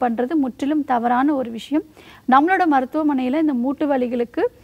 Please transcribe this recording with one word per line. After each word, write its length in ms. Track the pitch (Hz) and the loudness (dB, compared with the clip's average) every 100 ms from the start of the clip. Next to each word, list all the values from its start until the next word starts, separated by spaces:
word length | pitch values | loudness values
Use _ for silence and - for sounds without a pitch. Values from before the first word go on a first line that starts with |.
பண்றது 340 | 247 226 247 320 | -2 -2 -2 0
முற்றிலும் 500 | 262 - 269 311 277 | -2 -2 -2 -2 0
தவறான 480 | 240 240 240 285 | 0 0 2 2
ஒரு 180 | 277 240 | 0 -4
விஷயம். 320 | 226 - 302 - - - - - | -8 -4 -4 -4 -10 -20 -10 2
நம்மளோட 300 | 262 320 370 349 | 4 4 2 2
மருத்துவமனையில 680 | 277 254 311 302 269 254 294 | 2 0 -2 0 0 0 0
இந்த 140 | 311 | 0
மூட்டு 440 | 247 247 285 294 269 | 0 -2 -2 -2 0
வலிகளுக்கு 480 | 247 247 240 - 480 - | -2 -4 -4 -2 -4 -4